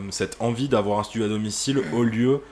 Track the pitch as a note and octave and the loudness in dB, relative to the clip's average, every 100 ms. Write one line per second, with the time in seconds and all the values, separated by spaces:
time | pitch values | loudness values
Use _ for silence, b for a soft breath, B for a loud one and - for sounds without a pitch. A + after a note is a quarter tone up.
0 | G2 - G2 - A#2 A#2 C#3 A#2 G2+ G#2 | -6 -4 -4 -2 -2 -2 2 2 2 0
1 | G#2+ A2+ G#2+ G#2+ G#2+ G2+ - C#3 E2+ A#2 | -2 -2 0 0 -2 -2 0 0 0 2
2 | A#2 A2+ B2 C#3 B | 2 4 2 2 B